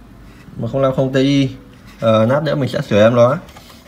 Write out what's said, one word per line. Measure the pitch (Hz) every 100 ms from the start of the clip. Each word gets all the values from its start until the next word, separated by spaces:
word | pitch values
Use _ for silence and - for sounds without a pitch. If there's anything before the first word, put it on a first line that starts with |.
| - - - - - -
Một | 117
không | 135
năm | 135 131
không | 131
T | 135
I. | 139 139 135 - - - - -
Ờ, | 117 110 113
nát | 143
nữa | 151
mình | 147 120
sẽ | -
sửa | - 104
em | 110
nó. | 120 120 160 - - - -